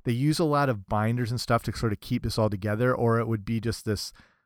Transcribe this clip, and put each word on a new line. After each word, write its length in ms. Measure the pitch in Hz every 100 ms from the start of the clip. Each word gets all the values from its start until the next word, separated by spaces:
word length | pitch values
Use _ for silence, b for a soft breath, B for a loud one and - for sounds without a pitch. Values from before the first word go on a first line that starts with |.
they 80 | 127
use 260 | 117 147 156
a 60 |
lot 240 | 160 143 143
of 180 | 107 95
binders 440 | 107 110 123 117
and 100 | 120
stuff 220 | - 117
to 120 | -
sort 180 | - 117
of 80 | 101
keep 220 | - 123
this 160 | 117 -
all 120 | 110
together, 440 | 101 104 107 123
or 240 | 127 117 113
it 80 | 113
would 180 | 113
be 160 | 98 113
just 240 | 113 107
this 280 | - 101 - - b b